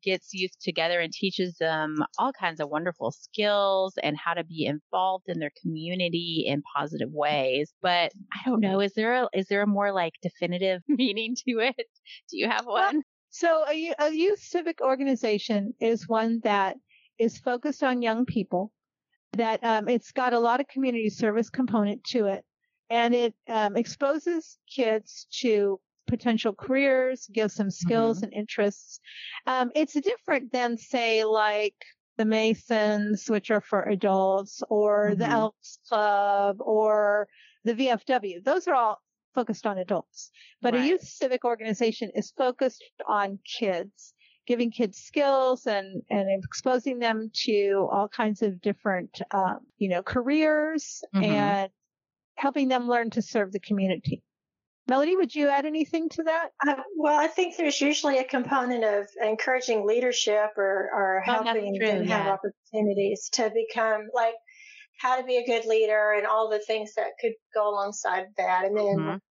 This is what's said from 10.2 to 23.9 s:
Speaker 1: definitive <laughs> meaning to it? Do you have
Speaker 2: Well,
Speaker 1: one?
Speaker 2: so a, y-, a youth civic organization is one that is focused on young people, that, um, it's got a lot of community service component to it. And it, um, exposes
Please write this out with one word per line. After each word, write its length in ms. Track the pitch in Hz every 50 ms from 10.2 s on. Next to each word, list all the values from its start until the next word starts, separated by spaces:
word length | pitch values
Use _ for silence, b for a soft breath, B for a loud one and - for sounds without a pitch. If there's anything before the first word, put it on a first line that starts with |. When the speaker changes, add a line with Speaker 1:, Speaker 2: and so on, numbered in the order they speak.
Speaker 1:
definitive 640 | - 180 - - - 170 175 180 190 190 185 180 175
<laughs> 40 | -
meaning 480 | 294 226 254 254 202 214 226 226 254 - -
to 120 | - 240 226
it? 160 | 220 262 262 - 233 _ _ _ B B B B B -
Do 60 | -
you 120 | - 110 220
have 180 | 233 220 233
Speaker 2:
Well, 80 | 240 - - 370 403 392
Speaker 1:
one? 100 | 311 277 _ _ _ _ _
Speaker 2:
so 320 | - - - 339 330 320 311
a, 260 | 277 294 320 320 339
y-, 60 | 320 -
a 120 | 294 302
youth 300 | 320 311 330 392 415 403
civic 400 | - - - 349 330 339 330 -
organization 920 | - 262 262 254 277 277 262 226 - 226 214 208 - - 226 202 196 208 254 _
is 280 | - 226 233 226 - 147
one 320 | 226 220 220 226 233 233 220
that 340 | 220 208 202 196 190 - - _ b b b b b b _
is 200 | 226 226 - -
focused 460 | - 262 247 247 - 302 277 - -
on 180 | 262 254 247 240
young 220 | 226 220 226 254
people, 460 | - - 233 185 - - 180 190 214 _ _ _ _ _ _ _ _ _ _ _ _ -
that, 280 | 202 233 226 220 220 -
um, 260 | 233 220 220 - -
it's 220 | 247 233 - -
got 220 | - - 254 254 240
a 80 | 240
lot 180 | 233 233 233 254
of 80 | 277
community 440 | _ - 262 269 262 240 233 220 214
service 380 | 202 - - 220 208 226 226 220
component 540 | - - 262 233 196 233 208 202 208 - _
to 200 | - - 247 214
it. 180 | 196 196 - - _ _ _ _ _ _ _ _ _
And 240 | 226 233 240 240 240
it, 200 | 240 240 233 214 _ _ -
um, 280 | 233 220 214 208 202
exposes 840 | 226 233 -